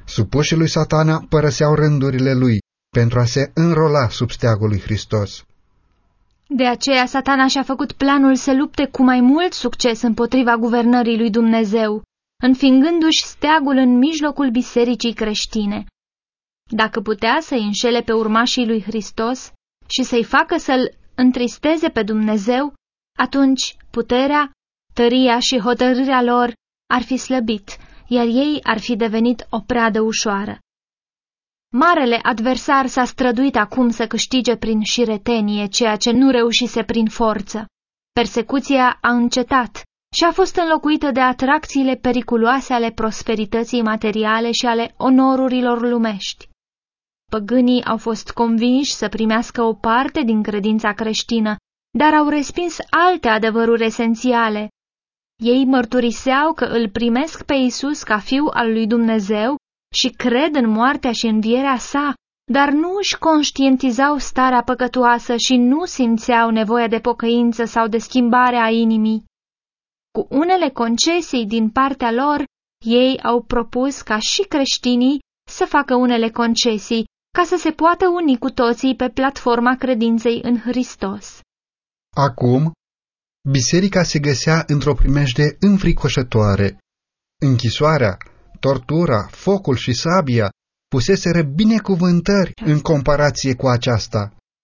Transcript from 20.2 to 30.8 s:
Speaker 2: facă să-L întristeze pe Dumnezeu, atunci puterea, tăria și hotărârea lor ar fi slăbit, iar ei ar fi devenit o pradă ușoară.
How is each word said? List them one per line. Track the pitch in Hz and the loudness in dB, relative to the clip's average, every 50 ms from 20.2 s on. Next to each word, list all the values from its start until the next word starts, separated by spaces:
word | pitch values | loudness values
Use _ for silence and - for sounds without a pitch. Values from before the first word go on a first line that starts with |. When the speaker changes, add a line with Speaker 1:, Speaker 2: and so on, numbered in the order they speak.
| 220 | 0
Speaker 2:
facă | - 269 285 320 - 349 320 | 2 2 0 2 0 -2 -2
să-L | - - 262 254 247 - - _ - - - | 0 0 0 0 0 -2 -6 _ -20 -10 -2
întristeze | - 254 254 254 254 240 233 - - - 302 330 320 330 320 | 2 2 2 2 2 -2 -4 -4 -2 0 0 0 0 0 0
pe | - 233 | 0 -2
Dumnezeu, | 214 202 220 214 214 214 214 214 190 240 247 254 285 285 - - _ _ _ _ _ _ _ - | -2 -2 -2 -2 0 0 -2 0 0 0 0 0 -2 -4 -8 -12 _ _ _ _ _ _ _ -6
atunci | 254 254 - 277 277 269 262 254 - - - - - - | -4 -2 0 2 2 2 2 0 -2 -6 -10 -14 -20 -8
puterea, | - 233 233 - 240 254 269 285 294 294 294 277 - _ _ _ _ _ _ _ - | -6 -6 -4 0 0 0 2 2 0 0 -2 -4 -8 _ _ _ _ _ _ _ -2
tăria | - 233 233 247 254 262 247 233 247 | 0 2 2 4 4 4 4 4 2
și | 240 - 262 240 | 0 0 0 0
hotărârea | 190 247 240 233 254 254 254 247 269 269 269 254 | 0 0 0 2 2 2 2 2 0 0 2 2
lor | 240 240 240 247 240 240 226 - _ _ _ _ _ - 247 | 2 2 2 2 0 0 -4 -8 _ _ _ _ _ -4 -4
ar | 254 | -4
fi | 254 - 262 | -2 -4 -6
slăbit, | 247 - - 262 262 226 226 220 208 - - - - - - - - - | -6 -4 -2 -2 -2 -2 -2 -4 -6 -8 -14 -20 -20 -20 -20 -20 -20 -6
iar | - 240 247 233 | -2 0 0 2
ei | 233 226 262 285 302 302 269 | 2 2 2 0 0 -2 -2
ar | - - 220 208 | -2 -2 -4 -2
fi | - - 240 | -4 -4 -2
devenit | 202 233 220 214 226 226 247 240 - - - | -2 -2 -2 0 0 0 0 0 -2 -6 -8
o | 240 220 | -8 -8
pradă | - - 247 240 226 226 202 220 | -6 -4 -2 0 0 0 0 0
ușoară. | 220 220 214 - - 220 196 196 208 208 202 - _ _ _ _ | -2 -2 -2 -2 -4 -4 -4 -4 -6 -8 -12 -14 _ _ _ _